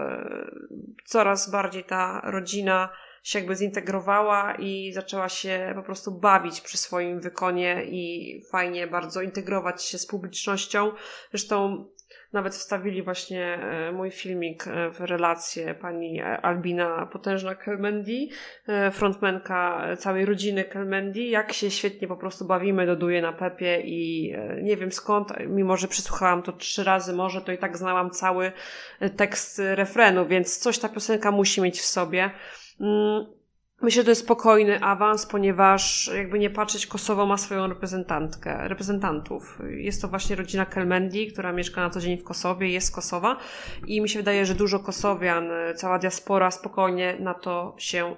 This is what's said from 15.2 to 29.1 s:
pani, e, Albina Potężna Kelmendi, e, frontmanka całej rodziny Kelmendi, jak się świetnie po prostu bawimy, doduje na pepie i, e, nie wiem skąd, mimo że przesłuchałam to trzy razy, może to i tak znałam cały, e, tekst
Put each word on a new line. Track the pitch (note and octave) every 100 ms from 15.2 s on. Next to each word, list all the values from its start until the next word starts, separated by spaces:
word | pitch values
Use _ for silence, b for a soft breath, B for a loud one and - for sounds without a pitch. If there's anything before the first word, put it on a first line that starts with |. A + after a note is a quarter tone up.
| E3+ E3 - E3+ E3 E3
pani, | F3 E3+ E3 D#3+
e, | F2 -
Albina | F3+ F3 F3 F3 E3+ E3 F3
Potężna | F#3+ G3+ F#3+ F#3+ F#3+
Kelmendi, | - G3+ G3+ G#3 G3+ B3 C#4+ B B B -
e, | G3+ G3
frontmanka | G3 G3+ G3 G3 F#3 F#3+ F3+ F3 E3 - F3+
całej | G3 F#3+ G3
rodziny | G3 G3+ G3
Kelmendi, | F#3+ G3 G3 G3 G3 G3+ A#3+
jak | G#3+ G#3+
się | - G3+
świetnie | G3 G3+ G3 F#3
po | F3+
prostu | F#3+ - F3
bawimy, | F#3 G3 F#3+ F3
doduje | E3+ F3 F3
na | E3
pepie | E3 F3+ F3+ F3+ F3 -
i, | E3 E3 E3 D#3 G2+
e, | G#2 -
nie | G3+ G3+
wiem | F#3
skąd, | - - G#3 G3+ - -
mimo | G3 F#3+ F#3
że | F#3
przesłuchałam | - - - F#3 F3
to | F3
trzy | - - -
razy, | F#3+ F#3+ F#3
może | F3+ F#3 F#3
to | F#3
i | F3+
tak | F#3+ F3
znałam | F#3 F#3 F3+
cały, | F3+ F#3 F#3 F#3 F#3 B B B B
e, |
tekst | G3